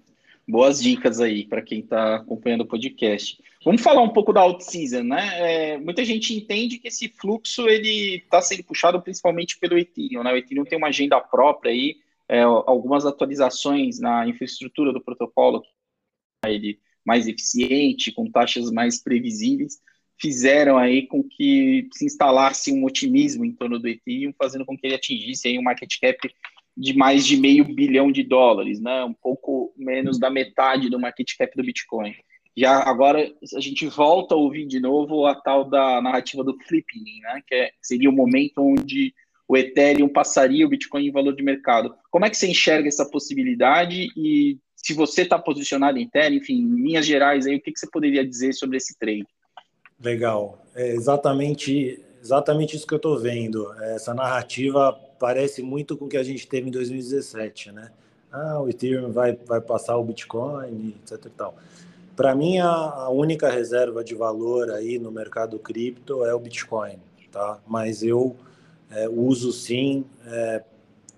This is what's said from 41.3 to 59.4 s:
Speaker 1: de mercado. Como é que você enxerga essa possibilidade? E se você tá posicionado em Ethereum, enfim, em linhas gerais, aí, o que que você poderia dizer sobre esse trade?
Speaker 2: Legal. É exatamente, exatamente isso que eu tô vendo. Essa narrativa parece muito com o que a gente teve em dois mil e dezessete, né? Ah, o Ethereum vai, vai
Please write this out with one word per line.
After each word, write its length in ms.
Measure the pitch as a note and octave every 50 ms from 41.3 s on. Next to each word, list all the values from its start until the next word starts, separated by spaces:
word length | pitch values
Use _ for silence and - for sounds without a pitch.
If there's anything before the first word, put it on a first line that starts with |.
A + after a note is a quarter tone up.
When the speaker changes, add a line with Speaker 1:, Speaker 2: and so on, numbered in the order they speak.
| C#3
Speaker 1:
de 80 | C#3 C#3
mercado. 500 | C#3 C3+ C3+ - C3 B2 A2+ A2+ A#2+ - _ _ _
Como 160 | - F3 G3+
é 40 | A3
que 80 | A3
você 100 | - -
enxerga 400 | F#3 F3 - - F3 D#3 D3+ D3
essa 180 | D3 C#3+ - C#3
possibilidade? 1040 | - - C#3+ - - C#3+ C3+ B2+ B2+ B2 A#2+ B2 B2+ D3 E3+ F3 F3 F3 F#3 F3+ - -
E 420 | D#3+ D#3 D#3 D3+ D3 D3 C#3+ C#3 C3+ _ _ _
se 200 | - - - D#3+
você 320 | D3+ D#3 C#3+ - E3+ F3
tá 120 | - G3
posicionado 600 | E3 - E3 C#3+ D3 C#3+ - C#3+ C#3 C#3 C#3+ C#3
em 60 | B2 A#2+
Ethereum, 340 | A#2+ - C#3+ D3+ D3 C#3+
enfim, 160 | C#3 C#3 - C3
em 220 | B2 A#2+ A#2 A#2+ A#2+
linhas 240 | B2+ D3+ E3 D#3+ D3
gerais, 400 | D3 D3 C#3 C#3 C#3 C#3+ C#3 C3
aí, 120 | C#3 C#3+
o 40 | C3+
que 120 | - D#3 D3+
que 60 | -
você 100 | - D#3
poderia 340 | - E3 D3+ C#3+ C#3 C#3 C3+
dizer 280 | C3 B2 A#2+ B2+ C3+ C3
sobre 240 | - C#3+ C3+ B2+
esse 200 | C3 C3 - -
trade? 300 | - A2+ G#2+ G#2+ G#2 G2+ - _ _ _ _ _ - - _ _ _ _ _ _ _
Speaker 2:
Legal. 640 | A#2 A#2+ A#2 A2+ A#2+ A#2 A2 G#2 G#2 G2+ F#2+ - _ _ -
É 220 | B2 B2 B2 A#2+
exatamente, 1040 | A#2+ A2 C#3 C#3+ C#3+ - C3+ C3+ C3+ C#3+ D3 D3 - - C#3 C3+ C#3+ C3+ B2+ C3 - - _ _ _
exatamente 560 | B2 A2+ C3 C#3+ C#3+ - D3+ D#3 D#3 D3+ -
isso 100 | D3+ -
que 60 | - D#3
eu 60 | D3+
tô 180 | D3+ D#3+ D3
vendo. 560 | B2 A2+ A#2+ A#2+ A#2 A2+ A2 A2 A2 G#2 G2+ G#2+ A2 A2
Essa 300 | A2 A2+ A2 - A#2+ A#2+
narrativa 800 | B2 C3 B2+ B2+ B2 A#2+ - - B2+ C3 C#3 C#3 C#3+ C#3 C3+ C3 - - - _ -
parece 420 | B2+ A#2+ B2+ C3 C#3 C#3 C#3 -
muito 360 | B2 - C3+ D3 D3 - D#3
com 80 | B2+ C#3
o 20 |
que 80 | C3+ C#3
a 80 | C3+ C3
gente 240 | B2+ C#3 A#2+ -
teve 220 | - C#3 B2+ B2 C3
em 20 |
dois 180 | B2 B2+ B2+ B2
mil 100 | C3 C3
e 20 |
dezessete, 720 | B2 B2 C#3 C3+ B2 - - A2 A2 G#2 - - - G#2 G2+
né? 180 | G#2 A2+ A#2 _ _ _ _ _ _ _ _
Ah, 300 | C3 C#3 D3+ D#3 D3+ D3
o 80 | C#3 B2+
Ethereum 420 | A#2 - B2+ B2+ C3 C3 B2 A#2+
vai, 220 | G#2+ A#2+ B2 B2 A#2+
vai 260 | -